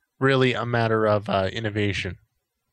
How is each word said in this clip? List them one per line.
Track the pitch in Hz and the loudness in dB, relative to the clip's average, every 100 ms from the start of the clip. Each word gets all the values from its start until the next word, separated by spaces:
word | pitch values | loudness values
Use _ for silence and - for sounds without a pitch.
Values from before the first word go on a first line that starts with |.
| _ _ | _ _
really | 135 131 131 | 2 4 2
a | 107 | 0
matter | 120 120 113 113 107 | -2 0 2 2 2
of, | 104 101 | 2 0
uh, | 98 95 | -2 -2
innovation. | 113 113 104 101 92 95 - _ _ _ _ _ | -4 -6 -2 -2 -2 -8 -12 _ _ _ _ _